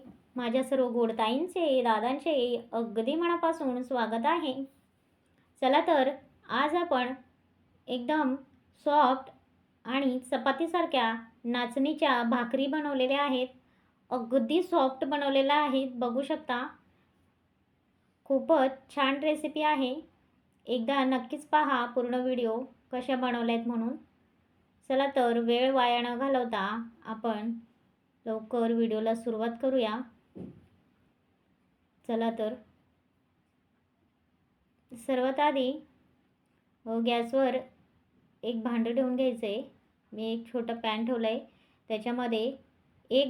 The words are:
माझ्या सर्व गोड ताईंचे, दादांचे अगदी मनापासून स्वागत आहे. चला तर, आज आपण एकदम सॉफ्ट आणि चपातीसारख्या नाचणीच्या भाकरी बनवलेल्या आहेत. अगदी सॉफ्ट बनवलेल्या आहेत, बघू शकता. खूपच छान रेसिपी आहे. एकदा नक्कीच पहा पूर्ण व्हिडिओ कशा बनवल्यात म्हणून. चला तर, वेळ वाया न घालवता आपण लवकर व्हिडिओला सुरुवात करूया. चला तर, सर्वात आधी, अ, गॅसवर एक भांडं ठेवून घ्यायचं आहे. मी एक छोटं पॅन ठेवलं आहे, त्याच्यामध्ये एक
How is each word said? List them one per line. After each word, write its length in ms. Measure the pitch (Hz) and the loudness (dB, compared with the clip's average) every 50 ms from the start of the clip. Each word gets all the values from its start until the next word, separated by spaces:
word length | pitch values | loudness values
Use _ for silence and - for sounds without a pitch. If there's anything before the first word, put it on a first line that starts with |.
| - - - - _ _ - | -10 -14 -20 -20 _ _ -8
माझ्या 280 | 254 240 233 226 262 254 | -6 -4 -2 0 0 0
सर्व 260 | 254 277 262 247 240 | 0 0 0 0 0
गोड 220 | 226 240 233 226 | 0 0 0 0
ताईंचे, 720 | 220 226 220 220 247 285 339 359 - 370 330 294 262 254 233 | 0 0 0 0 0 -2 -2 -4 -2 0 0 2 2 2 4
दादांचे 840 | 226 220 208 214 247 269 302 - 339 302 262 240 247 240 233 - - | 2 2 2 2 0 -2 -2 -2 0 0 2 0 0 -2 -4 -6 -6
अगदी 440 | - 226 226 202 202 220 220 262 302 | -4 -4 -4 -4 -4 -2 -2 0 0
मनापासून 680 | 330 339 339 339 339 339 330 330 330 294 262 247 247 254 | 0 0 0 0 0 0 0 -2 -2 -2 -4 -4 -4 -4
स्वागत 420 | 247 269 240 226 220 226 226 240 | -4 -2 -2 -2 -2 -2 0 0
आहे. 380 | 294 339 349 320 277 254 269 269 - _ _ _ _ _ _ _ _ _ _ _ _ _ _ _ _ _ - | 2 0 0 0 -4 -4 -6 -8 -10 _ _ _ _ _ _ _ _ _ _ _ _ _ _ _ _ _ 0
चला 180 | 269 254 277 311 339 | 2 4 4 4 4
तर, 240 | 349 320 277 254 269 277 - - - _ _ _ - | 4 4 4 4 2 0 -4 -8 -20 _ _ _ -4
आज 260 | 262 254 294 302 320 | -2 0 0 2 2
आपण 380 | 349 339 349 277 247 247 247 262 - - _ _ _ _ _ _ _ _ _ _ _ _ | 0 2 2 2 2 0 0 -4 -8 -12 _ _ _ _ _ _ _ _ _ _ _ _
एकदम 480 | - 247 247 240 254 302 311 294 254 262 269 - - _ _ _ _ _ _ - | -6 -6 -4 -2 0 0 2 2 0 -2 -4 -8 -14 _ _ _ _ _ _ 0
सॉफ्ट 460 | 302 285 302 285 247 262 262 - - - _ _ _ _ _ _ _ _ _ - | 2 4 6 6 6 4 2 -2 -10 -18 _ _ _ _ _ _ _ _ _ -8
आणि 340 | 220 262 277 285 262 247 254 | -4 -2 0 0 0 0 -2
चपातीसारख्या 960 | - - 277 247 - 277 269 320 330 330 359 349 330 330 294 254 233 226 226 226 - - - _ - | -4 -4 -4 0 0 0 0 0 0 0 0 0 0 2 2 2 2 2 0 -4 -8 -14 -18 _ -6
नाचणीच्या 800 | 233 247 247 240 233 - 277 269 302 302 302 320 285 254 240 240 | -4 -2 -2 -2 -2 -2 0 0 0 0 2 4 4 4 4 2
भाकरी 440 | 233 247 240 233 233 269 262 277 | 2 2 2 0 0 0 0 0
बनवलेल्या 560 | 277 302 311 294 294 277 262 254 254 269 285 285 | 0 0 0 -2 0 0 0 2 2 2 2 2
आहेत. 240 | 285 262 247 254 254 - - _ _ _ _ _ _ _ _ _ - | 2 0 0 -2 -4 -6 -12 _ _ _ _ _ _ _ _ _ -6
अगदी 540 | 247 247 226 233 247 269 226 226 302 370 359 | -6 -6 -2 0 0 2 2 2 2 0 2
सॉफ्ट 420 | - 339 320 262 262 269 - - | 2 2 2 2 2 0 -2 -4
बनवलेल्या 500 | 269 294 294 285 277 269 269 269 277 294 | -2 -2 0 0 2 2 2 4 4 4
आहेत, 360 | 302 294 285 262 269 269 254 247 | 4 4 2 2 0 -2 -2 -4
बघू 280 | 233 247 240 233 226 | -4 -4 -2 -2 -2
शकता. 460 | 226 - 311 302 - - 247 240 269 302 - - _ _ _ _ _ _ _ _ _ _ _ _ _ _ _ _ _ _ _ _ _ _ _ _ _ _ _ _ _ | -2 -2 -4 -4 -4 -4 -4 -4 -6 -8 -10 -16 _ _ _ _ _ _ _ _ _ _ _ _ _ _ _ _ _ _ _ _ _ _ _ _ _ _ _ _ _
खूपच 720 | - 277 262 - - 330 285 262 269 269 - - - - | 0 0 0 2 4 4 4 4 2 0 -4 -14 -8 -2
छान 240 | 285 269 269 277 277 | 0 2 2 2 0
रेसिपी 420 | 302 311 302 302 302 285 294 302 | 0 0 0 0 -2 -6 -4 0
आहे. 400 | 302 302 302 269 269 247 262 320 - - _ _ _ _ _ _ _ _ _ _ _ | 0 2 2 2 0 -2 -4 -6 -10 -16 _ _ _ _ _ _ _ _ _ _ _
एकदा 380 | - 240 240 226 247 277 269 262 | -4 -4 -2 0 0 0 2 2
नक्कीच 440 | 262 262 240 233 - 311 285 - | 2 0 0 -2 -6 -10 -10 -4
पहा 380 | - 311 302 302 277 269 240 240 | 0 2 2 2 2 0 0 -2
पूर्ण 280 | 240 233 254 240 247 254 | -2 -2 -2 -2 0 0
व्हिडिओ 460 | 254 254 254 254 240 233 220 220 240 269 - - _ _ _ | -2 0 0 0 0 0 0 -2 -2 -6 -8 -14 _ _ _
कशा 240 | 254 254 254 277 262 | -8 -6 -4 -2 -2
बनवल्यात 520 | 247 254 247 240 240 233 226 233 226 233 | 0 0 0 0 0 0 0 0 0 -2
म्हणून. 300 | 233 240 226 226 240 294 - - _ _ _ _ _ _ _ _ _ _ _ _ _ _ _ _ | -2 -2 -2 -2 -4 -4 -8 -12 _ _ _ _ _ _ _ _ _ _ _ _ _ _ _ _
चला 200 | - 262 269 277 277 277 | -2 0 2 2 2 2
तर, 240 | 269 247 240 233 233 | 2 2 2 2 2
वेळ 320 | 233 233 233 240 254 262 | 2 2 2 4 4 4
वाया 300 | 269 262 247 240 240 240 | 4 4 4 4 4 2
न 160 | 240 240 240 | 0 -2 -2
घालवता 720 | 240 269 277 269 254 240 233 220 202 190 202 220 233 233 - - - - | -2 0 2 2 2 0 0 -2 -2 -2 -2 -4 -6 -8 -10 -14 -14 -12
आपण 480 | 226 220 214 - 226 214 208 214 233 233 226 - - _ _ _ _ _ _ _ _ _ _ - | -12 -8 -4 -4 -4 -2 -2 -4 -6 -6 -6 -10 -18 _ _ _ _ _ _ _ _ _ _ -8
लवकर 460 | 233 220 220 220 - 254 233 226 226 | -6 -6 -6 -6 -4 -2 0 0 2
व्हिडिओला 440 | 233 233 233 226 214 214 220 226 226 | 2 2 2 0 0 0 0 0 0
सुरुवात 340 | 226 - 240 226 220 226 233 233 - | -2 -2 -4 -4 -2 -2 -4 -4 -2
करूया. 380 | 277 262 262 262 226 214 214 247 262 - - _ _ _ - - - - - - - _ _ _ _ _ _ _ _ _ _ _ _ _ _ _ _ _ _ _ _ _ _ _ _ _ _ _ _ | -2 0 2 2 0 0 -2 -4 -8 -10 -14 _ _ _ -16 -16 -16 -16 -16 -20 -20 _ _ _ _ _ _ _ _ _ _ _ _ _ _ _ _ _ _ _ _ _ _ _ _ _ _ _ _
चला 240 | - 226 226 226 233 | -4 -2 0 0 0
तर, 220 | 226 233 220 214 254 - - _ _ _ _ _ _ _ _ _ _ _ _ _ _ _ _ _ _ _ _ _ _ _ _ _ _ _ _ _ _ _ _ _ _ _ _ _ _ _ _ _ _ _ _ - 254 | -2 -2 -4 -6 -6 -8 -14 _ _ _ _ _ _ _ _ _ _ _ _ _ _ _ _ _ _ _ _ _ _ _ _ _ _ _ _ _ _ _ _ _ _ _ _ _ _ _ _ _ _ _ _ -20 -20
सर्वात 460 | 233 - - 262 254 254 269 269 294 | -10 -6 -4 -2 0 0 0 0 2
आधी, 480 | 294 302 269 277 254 254 294 311 - - _ _ _ _ _ _ _ _ _ _ _ _ _ _ _ _ _ _ - | 2 2 2 2 0 -2 -2 -4 -8 -18 _ _ _ _ _ _ _ _ _ _ _ _ _ _ _ _ _ _ -8
अ, 140 | 226 226 226 226 | -4 -2 0 2
गॅसवर 500 | 240 240 233 233 233 269 269 269 247 233 254 - - _ _ _ _ _ _ _ _ _ _ _ _ _ _ - | 2 2 0 0 0 2 2 2 2 0 -2 -4 -8 _ _ _ _ _ _ _ _ _ _ _ _ _ _ -6
एक 180 | 226 240 226 | -6 -4 -4
भांडं 340 | 220 247 240 233 226 233 233 | -2 -2 0 0 0 0 2
ठेवून 200 | 269 262 254 247 | 0 0 2 2
घ्यायचं 320 | 254 262 254 233 233 226 | 0 0 0 0 -2 -4
आहे. 160 | 202 202 233 - - - _ _ _ _ _ _ _ | -4 -4 -4 -6 -10 -14 _ _ _ _ _ _ _
मी 220 | 214 214 220 226 226 | -12 -8 -6 -4 -4
एक 200 | 233 233 - - | -6 -6 -6 -6
छोटं 220 | 240 233 233 233 | -4 -4 -4 -4
पॅन 300 | 233 - 220 214 220 226 | -4 -4 -2 -2 -2 -2
ठेवलं 220 | 240 254 233 226 | -2 0 0 0
आहे, 120 | 220 233 269 277 - _ _ _ _ _ _ _ | 0 0 -2 -6 -10 _ _ _ _ _ _ _
त्याच्यामध्ये 720 | - 226 214 214 240 240 247 247 233 226 214 220 262 269 - - _ _ _ _ _ _ _ _ - | -6 -6 -4 -4 -4 -2 -2 -2 -2 -2 -2 -2 -2 -6 -8 -12 _ _ _ _ _ _ _ _ 0
एक 180 | 220 262 285 | 2 2 2